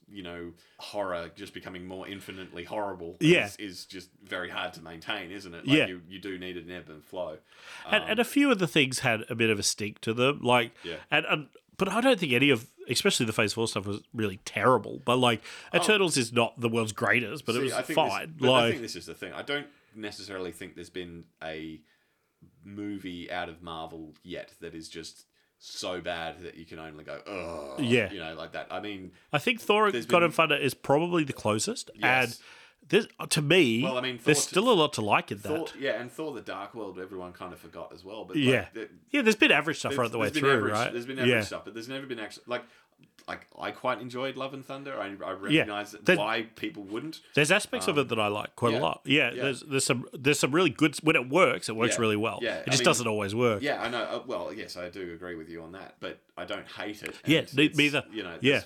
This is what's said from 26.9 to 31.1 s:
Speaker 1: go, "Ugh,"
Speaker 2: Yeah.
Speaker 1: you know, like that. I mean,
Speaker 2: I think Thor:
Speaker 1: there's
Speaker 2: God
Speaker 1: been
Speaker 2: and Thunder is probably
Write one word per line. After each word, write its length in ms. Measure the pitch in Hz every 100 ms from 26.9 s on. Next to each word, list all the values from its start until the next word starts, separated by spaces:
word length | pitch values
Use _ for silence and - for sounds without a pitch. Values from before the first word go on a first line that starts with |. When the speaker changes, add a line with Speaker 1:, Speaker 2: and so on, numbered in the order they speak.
| 76
Speaker 1:
go, 160 | 76 73 -
"Ugh," 580 | 95 85 82 69 67
Speaker 2:
Yeah. 280 | 120 120 98
Speaker 1:
you 80 | 95
know, 160 | 80 78
like 160 | 82
that. 160 | 80 -
I 80 | 92
mean, 320 | 104 98 92 - _
Speaker 2:
I 60 | 147
think 200 | 240 226
Thor: 320 | - 208 214
Speaker 1:
there's 140 | 123 117
Speaker 2:
God 140 | 175
Speaker 1:
been 60 | 170
Speaker 2:
and 80 |
Thunder 220 | 165 156 139
is 180 | 139
probably 500 | - - 143 175